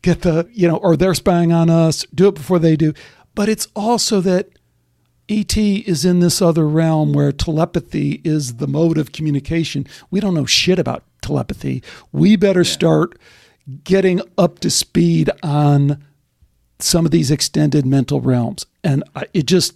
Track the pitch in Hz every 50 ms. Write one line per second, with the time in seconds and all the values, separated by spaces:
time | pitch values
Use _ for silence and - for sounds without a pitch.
0 | - 180 170 165 - 180 156 160 170 - _ 226 175 170 160 - - 185 165 139
1 | 180 190 175 - - 202 180 170 170 165 170 170 165 165 165 165 165 160 156 -
2 | - _ - 131 185 202 190 156 143 - 185 175 160 165 156 147 165 156 151 -
3 | - - _ _ _ _ _ - 202 214 220 208 - _ _ 214 202 226 240 220
4 | - - 226 196 175 196 180 185 196 _ _ _ _ _ _ _ _ _ _ _
5 | _ _ _ _ _ - 208 214 208 - - 214 214 208 196 - - - 170 135
6 | 147 185 180 175 175 170 - - 190 170 160 165 156 151 151 160 165 160 160 156
7 | 151 147 143 143 143 143 143 143 - 170 151 156 165 170 - 175 - - - 156
8 | 147 143 143 - - 165 151 151 139 123 120 117 147 139 139 151 165 165 160 156
9 | 147 - - - 156 151 143 143 - - 170 165 165 - - 143 135 - - -
10 | - _ - 196 208 196 180 156 135 - - - - 175 185 185 147 123 123 -
11 | _ _ _ _ - - 147 135 117 - - - - 139 131 131 - - - -
12 | - _ - 143 160 196 220 190 196 196 190 185 170 170 - - 170 165 160 156
13 | 165 175 - _ _ - _ _ _ _ _ _ _ 139 131 143 _ - 185 196
14 | 196 185 180 190 - - _ - 175 170 - _ - - - - - _ _ 175
15 | 170 170 165 165 156 - - - - 156 143 147 151 143 143 143 143 143 147 143
16 | - _ _ _ _ _ _ _ _ _ _ _ _ _ _ _ - - - 170
17 | 170 156 139 170 156 123 - - - - - - 151 147 135 151 135 127 139 139
18 | 123 - 147 135 120 131 127 123 117 113 - - - _ _ _ - 156 139 143
19 | - _ _ - - - - 190 139 120 185 180 - - _